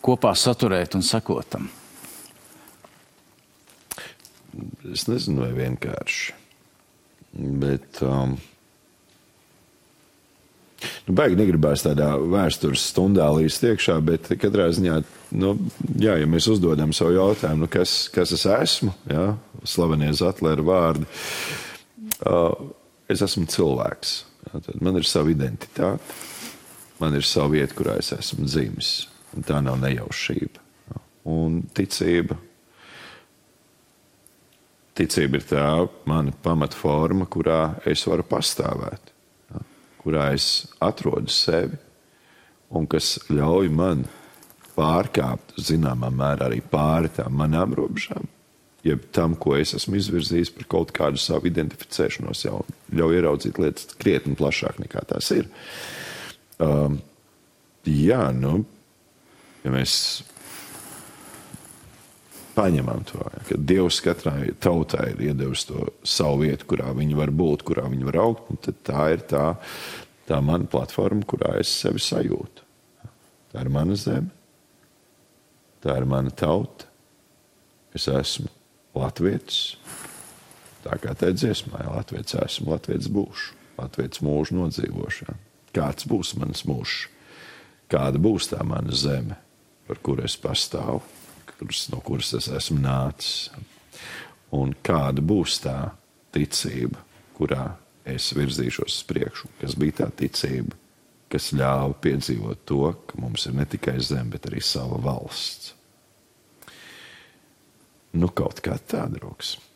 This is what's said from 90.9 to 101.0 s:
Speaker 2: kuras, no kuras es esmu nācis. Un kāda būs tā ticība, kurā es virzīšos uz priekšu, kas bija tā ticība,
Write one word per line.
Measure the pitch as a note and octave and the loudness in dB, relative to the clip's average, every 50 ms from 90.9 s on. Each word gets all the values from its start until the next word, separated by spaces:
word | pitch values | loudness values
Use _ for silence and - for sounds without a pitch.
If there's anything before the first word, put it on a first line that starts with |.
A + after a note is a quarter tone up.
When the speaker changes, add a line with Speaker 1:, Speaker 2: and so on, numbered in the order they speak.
| B1+ - - - - - - - - - - - - - | -4 -4 -6 -8 -20 -20 -20 -20 -20 -20 -20 -20 -18 -14
Speaker 2:
kuras, | - - - - - - | -10 -8 -6 -6 -6 -6
no | - - | -8 -8
kuras | - - C2+ C2 - - - A1+ | -4 -4 -4 -4 -2 -4 -4 -4
es | - - | -4 -4
esmu | B1+ C2 - - D#2+ C#2+ | -4 -4 -2 -2 0 0
nācis. | C2+ C2+ C2 C2+ C2 C#2+ D#2 - - - - - - - - - - - - - _ _ - - - - - - - - - _ _ _ - | 2 2 2 0 0 -2 -4 -6 -6 -6 -6 -6 -8 -10 -12 -16 -18 -18 -20 -20 _ _ -20 -18 -16 -16 -16 -16 -16 -18 -20 _ _ _ -2
Un | C#2+ C2+ C2+ C2+ - - | -2 0 -2 -4 -4 -2
kāda | - F2+ D#2 C#2+ C#2 C2+ C2+ D2 | 0 2 2 2 0 0 0 2
būs | E2 G#2+ G2 E2+ - - - - | 2 2 2 2 0 -2 -4 -4
tā | C#2 C2 C2+ C#2 - - - _ _ _ _ _ _ | -4 -4 -4 -6 -8 -8 -14 _ _ _ _ _ _
ticība, | - D#2 D2 - - - - - - B1+ A#1+ A#1+ - - - _ _ - - _ - | -2 -2 -2 0 -2 -4 -4 -4 -4 -4 -4 -4 -4 -8 -14 _ _ -20 -20 _ -6
kurā | - D#2 C#2 C#2+ C2 C2 - F2+ - _ _ _ _ _ - | -4 -2 -2 0 -2 -2 -6 -8 -10 _ _ _ _ _ -8
es | C2 B1+ - - C2+ | -6 -4 -4 -2 0
virzīšos | D2 C#2+ C2+ C2 C#2 B1+ A#1+ - - - - | 0 0 0 -2 -2 -4 -4 -2 -4 -4 -4
uz | - - - - | -6 -8 -6 -4
priekšu, | - - - - - - - - - - | -2 -2 -2 -4 -6 -12 -16 -16 -12 -8
kas | - - B1+ | -8 -6 -2
bija | - D2+ D2+ - - | 0 0 0 0 0
tā | - - - - | -4 -4 -2 -4
ticība, | - - - - - C3+ C3 - - - - - _ _ _ _ | -4 -2 -2 -2 -2 -2 -2 -4 -4 -6 -8 -12 _ _ _ _